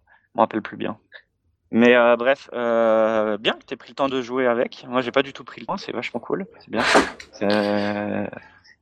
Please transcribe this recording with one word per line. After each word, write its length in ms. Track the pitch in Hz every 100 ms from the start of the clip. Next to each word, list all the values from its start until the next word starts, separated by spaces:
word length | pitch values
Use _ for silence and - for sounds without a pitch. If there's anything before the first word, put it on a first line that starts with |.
| _
Je 240 | _ _ -
m'en 80 |
rappelle 180 | 113 110
plus 160 | - 104
bien. 220 | 101 - _ - _ _ _ _ _
Mais, 240 | 113 120 123
euh, 200 | 120 117
bref, 360 | 123 - -
euh, 880 | 120 117 117 113 110 110 110 107 104
bien 140 | 135
que 120 | 349 -
t'aies 100 | 131
pris 140 | -
le 60 | 123
temps 120 | 139
de 140 | 135
jouer 240 | 117 127 127
avec. 400 | 117 131 - 135
Moi, 140 | 123
j'ai 100 | 120
pas 120 | 135
du 100 | 139
tout 100 | -
pris 180 | 127 -
le 40 | 113
temps, 120 | 190
c'est 140 | -
vachement 280 | 113 - -
cool, 260 | - 160 190 -
c'est 100 | -
bien. 140 | 107 - - - - -
C'est, 200 | - 101
euh, 760 | 104 101 104 101 104 104 104 101 - - _ _ _